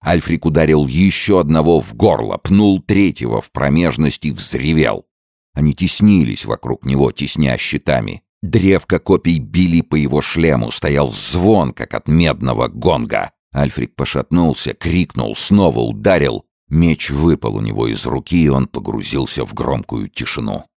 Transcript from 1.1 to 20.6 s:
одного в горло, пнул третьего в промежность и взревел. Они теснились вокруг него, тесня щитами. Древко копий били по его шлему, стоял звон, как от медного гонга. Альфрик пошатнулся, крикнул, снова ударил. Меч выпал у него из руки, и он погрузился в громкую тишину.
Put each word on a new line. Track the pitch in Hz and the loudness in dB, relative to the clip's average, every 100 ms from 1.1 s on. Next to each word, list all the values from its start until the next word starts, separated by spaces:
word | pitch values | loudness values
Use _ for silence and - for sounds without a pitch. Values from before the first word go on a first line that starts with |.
| - - 95 | 2 0 2
одного | 73 80 78 82 | 4 2 4 2
в | - | 2
горло, | 57 107 71 55 50 | 0 2 2 -2 -6
пнул | - 98 104 95 | 2 4 4 2
третьего | - 98 98 - 58 57 | 0 2 2 0 -4 -4
в | - | -6
промежность | - 69 73 85 - 76 - | -4 0 2 0 0 -2 -2
и | 76 | -6
взревел. | 65 - 62 69 80 67 50 _ _ _ _ _ | -6 -6 -4 0 2 2 -2 _ _ _ _ _
Они | - 76 | -2 0
теснились | 71 87 - 104 98 64 50 | 0 -2 2 4 4 2 -4
вокруг | 50 55 60 60 | -8 -8 -6 -6
него, | 62 69 69 | -2 0 0
тесня | - 69 - 71 62 | -2 -8 -2 -2 -2
щитами. | - 71 - 65 52 50 _ _ | -4 -6 -2 -2 -2 -10 _ _
Древко | 92 110 92 95 - 87 | -2 2 4 2 0 -4
копий | - 95 85 82 | 2 2 2 -2
били | 62 82 90 82 | -2 0 2 2
по | 78 78 | 2 0
его | 69 71 | 0 0
шлему, | - 82 82 67 55 | -2 0 2 2 -2
стоял | - 82 71 71 | -4 -2 0 0
звон, | 52 - 87 92 107 71 | -2 -4 0 4 4 2
как | - 57 | -6 -8
от | - - | -8 0
медного | 78 82 64 62 57 60 | 2 2 0 -4 -2 -4
гонга. | - 90 76 55 55 50 _ _ | -2 0 0 -2 -4 -6 _ _
Альфрик | 67 71 - 58 - | -2 -2 -2 -8 -6
пошатнулся, | 69 - - 87 82 71 - | -6 -4 -2 2 2 0 -6
крикнул, | 53 85 85 87 - 55 | -6 -2 -2 -2 -4 -6
снова | 53 - 101 92 58 | -4 2 4 4 2
ударил. | 58 53 104 90 69 52 _ _ _ | -2 -2 2 2 2 -2 _ _ _
Меч | 76 85 78 - | 2 2 2 -2
выпал | 69 82 78 57 52 | 0 2 2 -2 -4
у | |
него | 53 52 57 | -6 -2 -4
из | 53 60 | -2 -4
руки, | 65 - 87 | -6 -2 0
и | 76 | 2
он | 67 65 | 2 -2
погрузился | - - 53 50 - 65 - | -6 -8 -8 -6 -6 -4 -6
в | 58 | -8
громкую | - 60 65 52 57 52 | -6 -4 -4 -6 -8 -8
тишину. | - - - 55 - | -10 -10 -8 -8 -8